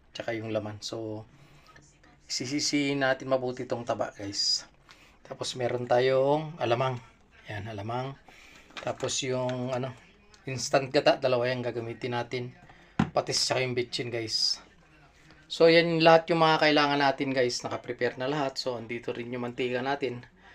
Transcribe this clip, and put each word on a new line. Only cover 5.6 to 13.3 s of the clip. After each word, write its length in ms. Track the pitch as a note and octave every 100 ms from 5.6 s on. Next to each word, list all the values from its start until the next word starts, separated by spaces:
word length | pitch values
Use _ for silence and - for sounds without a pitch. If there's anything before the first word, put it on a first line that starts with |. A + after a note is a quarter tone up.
| A#2+ B2 B2
tayong 640 | B2 C3 C3 C3+ D3+ D#3 E3+
alamang. 400 | A#2+ A#2 C3 B2 - _ _ - -
Ayan, 160 | G#2+ A2
alamang. 480 | G#2+ G#2+ B2 C3+ C#3 - - - - - - -
Tapos, 320 | A2+ B2+ - C3
yung, 480 | B2+ B2+ B2+ B2
ano, 160 | B2+ B2+ - - _ _ - -
instant 480 | C3 - C#3+ C3
gata, 240 | D3 D3 C3+
dalawa 320 | C3 B2 B2
yung 160 | B2+ A#2+
gagamitin 480 | A#2+ A2+ A#2 B2+
natin. 400 | A#2+ A#2+ B2+ B2 - - - - - -
Patis, 320 | - -